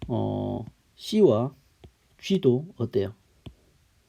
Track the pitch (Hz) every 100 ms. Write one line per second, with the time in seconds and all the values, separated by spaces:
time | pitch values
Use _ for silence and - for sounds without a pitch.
0 | - 110 104 101 101 101 110 _ _ _
1 | - 214 175 107 131 - _ _ - _
2 | _ _ - 190 139 123 170 - 117 -
3 | 98 - _ _ - _ _ _ _ _